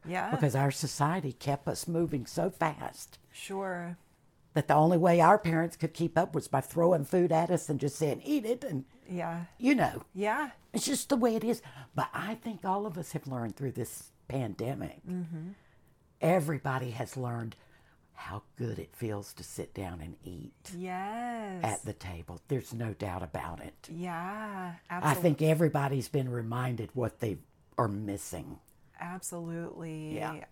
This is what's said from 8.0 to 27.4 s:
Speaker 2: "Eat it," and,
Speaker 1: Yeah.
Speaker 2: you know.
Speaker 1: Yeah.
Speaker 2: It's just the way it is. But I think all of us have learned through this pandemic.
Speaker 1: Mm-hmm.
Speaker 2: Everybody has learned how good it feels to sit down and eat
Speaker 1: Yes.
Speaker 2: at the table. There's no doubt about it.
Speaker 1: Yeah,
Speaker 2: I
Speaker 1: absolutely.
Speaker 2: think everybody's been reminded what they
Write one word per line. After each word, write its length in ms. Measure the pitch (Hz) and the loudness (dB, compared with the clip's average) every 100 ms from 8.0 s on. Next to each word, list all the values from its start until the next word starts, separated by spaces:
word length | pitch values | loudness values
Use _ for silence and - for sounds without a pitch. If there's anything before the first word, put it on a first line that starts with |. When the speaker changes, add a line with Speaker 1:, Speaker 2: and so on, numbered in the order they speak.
| 156 117 | 0 0
Speaker 2:
"Eat 200 | - 294 | 0 0
it," 200 | 220 240 | 0 -2
and, 220 | 269 139 - - - | -2 -4 -6 -14 -10
Speaker 1:
Yeah. 360 | 180 170 170 175 - | -6 -4 -6 -8 0
Speaker 2:
you 140 | 247 | 4
know. 280 | 269 139 - - | 6 4 0 -10
Speaker 1:
Yeah. 360 | 185 208 247 285 - _ | -2 0 0 -2 -8 _
Speaker 2:
It's 140 | 226 - | -4 0
just 240 | 269 - | -2 0
the 60 | 269 | 2
way 200 | 233 220 | 4 2
it 80 | |
is. 180 | 226 233 - - 131 | 0 -2 -6 -18 -6
But 140 | 139 131 | -4 -4
I 220 | - 185 | -4 -6
think 300 | 226 233 196 | -6 -8 -6
all 200 | 196 196 208 | -2 -2 -2
of 120 | 170 | -6
us 140 | 165 | -6
have 160 | 151 139 | -6 -4
learned 260 | 127 117 | -4 -4
through 180 | - 135 | -4 -4
this 380 | 117 117 - - _ - | -4 -6 -8 -16 _ -6
pandemic. 720 | 135 113 90 113 139 87 - - | -4 -2 -2 -4 -4 -6 -10 -8
Speaker 1:
Mm-hmm. 440 | 180 165 165 170 196 _ _ _ _ _ _ | -6 -6 -8 -10 -14 _ _ _ _ _ _
Speaker 2:
Everybody 680 | 160 175 151 139 143 131 127 | 4 4 2 -2 -2 -2 -4
has 240 | 113 117 131 | -6 -6 -4
learned 380 | 123 117 113 - _ _ _ _ _ | -4 -4 -8 -12 _ _ _ _ _
how 280 | - - 101 - - | -16 -10 -10 -12 -6
good 220 | 120 104 | -6 -6
it 160 | 82 - | -10 -6
feels 360 | 113 104 101 | -4 -4 -8
to 100 | - | -14
sit 280 | - - 85 | -12 -10 -8
down 280 | - 92 85 | -8 -8 -8
and 160 | 78 78 | -12 -12
eat 480 | 85 85 - - - 175 | -12 -12 -14 -16 -14 -10
Speaker 1:
Yes. 840 | 185 180 196 226 240 233 214 180 | -6 -6 -6 -6 -6 -6 -6 -4
Speaker 2:
at 220 | 113 104 | -2 -2
the 80 | 110 | -6
table. 480 | - 92 85 - 85 - | -8 -10 -10 -12 -14 -4
There's 260 | 135 - | -4 -2
no 180 | 117 113 | -4 -4
doubt 280 | - 104 87 | -4 -4 -4
about 380 | 85 87 82 82 | -6 -6 -8 -10
it. 280 | - - - | -12 -16 -12
Speaker 1:
Yeah, 840 | 165 180 165 180 214 214 196 180 170 - | -8 -6 -6 -6 -8 -8 -8 -8 -10 -8
Speaker 2:
I 40 | |
Speaker 1:
absolutely. 280 | 175 151 143 | 0 2 4
Speaker 2:
think 200 | 175 143 | 4 4
everybody's 680 | 156 160 160 147 139 139 - | 4 6 4 4 2 0 0
been 200 | 147 127 | 0 0
reminded 600 | 120 113 120 127 117 107 | -2 -2 -2 0 -2 -4
what 260 | - 113 - | 0 0 0
they 180 | 113 85 | -2 -2